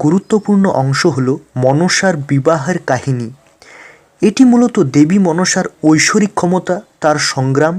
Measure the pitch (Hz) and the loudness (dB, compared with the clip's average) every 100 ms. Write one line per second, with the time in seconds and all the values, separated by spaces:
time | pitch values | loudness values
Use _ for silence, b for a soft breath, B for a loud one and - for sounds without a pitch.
0 | 147 190 - 220 208 202 190 131 135 139 | 0 0 0 -2 0 0 0 0 -2 0
1 | 170 135 127 139 - 131 127 147 180 - | -2 0 -2 -4 -6 -2 0 2 0 0
2 | 190 160 139 139 143 165 135 175 - 127 | -2 -2 -2 -2 0 0 -2 -6 -4 -4
3 | 139 123 117 135 _ B B B B B | -4 -6 -8 -14 _ B B B B B
4 | B _ 214 202 254 240 240 214 139 147 | B _ 0 4 4 4 2 0 0 2
5 | 151 202 180 165 180 190 175 - 156 156 | 2 2 0 0 -2 -2 -6 -2 2 2
6 | - 208 208 - 175 180 180 180 - _ | 2 0 0 -2 -2 -2 -2 -6 -8 _
7 | 156 151 - - 131 135 156 | -2 -2 -4 -4 -2 0 0